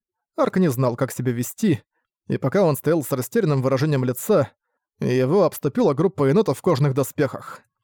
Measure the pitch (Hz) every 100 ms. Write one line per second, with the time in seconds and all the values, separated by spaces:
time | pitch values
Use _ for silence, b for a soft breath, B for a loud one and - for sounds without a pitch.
0 | _ _ _ - 269 185 175 120 131 120
1 | 131 - 127 120 - - 214 143 _ _
2 | _ _ - 110 131 196 175 135 143 165
3 | 127 131 - 226 175 135 127 131 151 135
4 | 127 120 - 190 127 _ _ _ _ -
5 | 127 127 127 196 160 - 147 247 196 135
6 | 185 - 135 185 208 - 185 131 143 131
7 | 127 - 139 - - - _ _